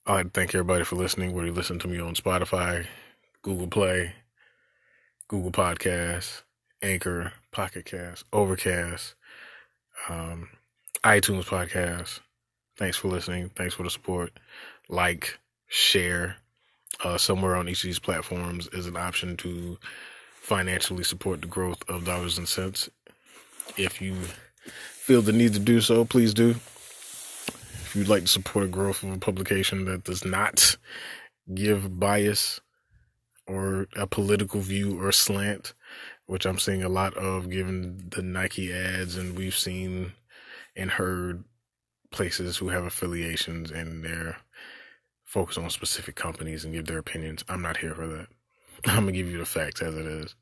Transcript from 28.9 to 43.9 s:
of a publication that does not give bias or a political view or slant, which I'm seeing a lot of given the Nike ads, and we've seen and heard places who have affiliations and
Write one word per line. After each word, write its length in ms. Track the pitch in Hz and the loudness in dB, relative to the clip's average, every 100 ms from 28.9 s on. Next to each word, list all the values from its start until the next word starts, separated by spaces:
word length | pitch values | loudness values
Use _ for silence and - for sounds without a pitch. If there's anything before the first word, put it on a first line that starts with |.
| 95 | 0
of 100 | 98 | -2
a 60 | 92 | -2
publication 680 | - 95 95 98 95 98 95 | -2 0 2 2 2 0 -2
that 180 | 92 | -4
does 200 | - 90 | -4 -4
not 520 | 95 92 107 - - - - - - - - _ - | 0 0 2 6 6 6 -6 -14 -12 -14 -18 _ -8
give 440 | 95 104 104 95 90 | 0 4 4 2 0
bias 600 | 101 104 104 104 - - _ _ _ _ _ _ _ _ - | 4 4 4 2 0 -2 _ _ _ _ _ _ _ _ -8
or 400 | 95 98 95 98 - | -2 0 -2 -4 -4
a 100 | 98 | -2
political 540 | - 101 101 101 104 | 0 4 2 2 -2
view 420 | 95 98 101 90 | -2 -2 0 0
or 80 | 98 | 4
slant, 640 | - - 196 202 101 - - - - - - - | 4 4 2 0 -2 -8 -16 -18 -16 -16 -18 -6
which 180 | 92 | -2
I'm 140 | 95 95 | 0 2
seeing 240 | - 95 | 2 2
a 60 | 92 | 0
lot 260 | 92 95 - | 2 0 0
of 320 | 95 95 90 | -2 -2 -2
given 600 | 95 92 92 90 92 90 | -2 -2 -2 -4 -8 -8
the 120 | 92 | -6
Nike 500 | 92 92 95 - 90 | -4 -2 -2 -2 -6
ads, 440 | 90 92 92 90 90 | -4 -2 -2 -4 -4
and 220 | 90 87 | -6 -4
we've 180 | 95 - | -2 0
seen 560 | - 92 92 92 90 - _ - - - - - | 0 -2 -4 -4 -6 -10 _ -20 -20 -20 -16 -8
and 140 | 92 | -4
heard 540 | - 92 90 87 87 - _ _ _ _ _ _ | 0 0 0 -4 -6 -12 _ _ _ _ _ _
places 460 | - 90 - 90 87 | -4 -2 -2 -4 -4
who 100 | 92 | -2
have 160 | 90 | -2
affiliations 840 | 90 - 90 87 82 82 - 82 80 | -2 -4 -4 -2 -2 -2 -4 -6 -8
and 340 | 82 82 | -8 -8